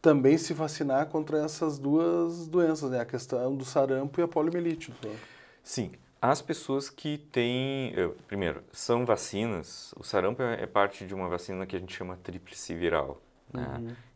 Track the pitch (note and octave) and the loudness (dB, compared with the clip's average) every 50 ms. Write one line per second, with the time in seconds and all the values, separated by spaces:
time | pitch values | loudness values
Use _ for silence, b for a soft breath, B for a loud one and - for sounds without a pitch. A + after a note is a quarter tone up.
0 | - E3 D3+ C#3 B2+ C3+ D3+ E3 D#3+ - E3+ C#3+ D#3+ D3 - - D#3 C#3 C3 C3+ | 8 8 8 8 8 8 6 6 4 -2 -4 -4 -4 -4 -2 -4 0 2 2 2
1 | D#3 D3+ - D#3 D#3 D3+ D3+ D3+ D3+ D#3 D#3 - E3 D#3 D3 C#3 C3+ C#3 D3 D#3+ | 2 2 -2 -4 -2 0 0 0 0 -2 -2 -2 -2 -2 -2 -2 0 4 4 4
2 | E3+ E3+ E3+ E3+ E3+ E3+ E3+ E3+ E3+ D#3+ D#3+ F3+ E3+ D#3+ D#3+ D3+ D3 C3 B2+ B2 | 4 4 4 2 2 0 -2 -6 -8 0 4 4 6 6 4 2 0 0 0 0
3 | A#2+ - - A#2+ - - C3+ A#2+ B2 C3 C#3 C3+ C3 B2+ - D3 C3+ C#3 C3 C3 | -2 -2 -4 -6 -4 -2 -2 0 0 0 -2 -2 -6 0 2 2 4 4 2 0
4 | C#3 C#3+ C#3 - E3+ E3+ E3+ D#3+ D3+ E3 E3+ F3 E3+ E3+ D#3+ D#3+ - - A#2 - | 0 -2 0 0 0 2 2 0 0 2 0 0 -2 -2 -4 -4 -8 -14 -14 -12
5 | - G#2+ G#2+ A2 B B B B B B B B B - - C3+ G#2+ E2+ - - | -12 -12 -12 -12 B B B B B B B B B -6 -4 -2 -2 -4 -6 -16
6 | _ _ _ _ - A#2+ D3 D3+ - - D#3+ - - - C#3 C#3 C#3 - - - | _ _ _ _ 2 2 2 2 0 -6 -6 -6 -2 -2 -2 -2 -2 -6 -12 -8
7 | - D3+ D3 D3 D3 - - B2+ A#2+ A#2+ B2 B2+ C3 C3+ C3+ C3+ C3 A#2+ - - | -6 -6 -6 -6 -8 -2 0 2 2 2 2 0 -2 -2 -2 -2 -4 -2 0 0
8 | F2+ E2 - - - - G2+ G2+ F#2+ E2 D2 - - - - - - - A#2 A#2+ | 0 0 -2 -8 -10 -8 -4 -2 0 -2 -2 -4 -10 -16 -12 -10 0 0 2 2
9 | B2 A#2 G#2+ - - - - G2 A2 A#2 G#2 E2+ D2+ - - - - - - - | 4 2 2 0 0 -6 -4 -2 -2 -2 -2 -4 -6 -10 -14 -16 -16 -16 -16 -16
10 | - - - G2 F#2 G2 B2 B2+ C3 A#2 A2+ - - - - G#2 G2+ G2+ - - | -10 0 0 2 2 2 0 0 -2 -2 -2 -4 -6 0 2 2 2 2 0 -8
11 | G2+ F2+ G2 F#2+ F#2 F2 F2 F2 - - F#2+ F#2 F#2+ F#2+ G2 F2+ F#2 F2+ - - | -10 -8 -6 -6 -4 -4 -4 -4 -4 -6 -6 -6 -6 -6 -6 -8 -6 -8 -10 -10
12 | F#2 F#2 F#2 F2 F2+ - F2 F2 - - - - - - E2+ E2 F2 E2 E2 D#2 | -8 -10 -10 -10 -12 -12 -12 -12 -14 -14 -14 -12 -8 -8 -4 0 0 2 2 2
13 | C#2 C2+ C#2 - _ _ _ _ _ - - B2+ C#3+ C#3 C3+ B2+ A#2 A#2 A#2+ A#2+ | 0 -2 -8 -12 _ _ _ _ _ -12 -8 -8 -6 -6 -6 -8 -8 -10 -12 -14
14 | - - _ | -18 -20 _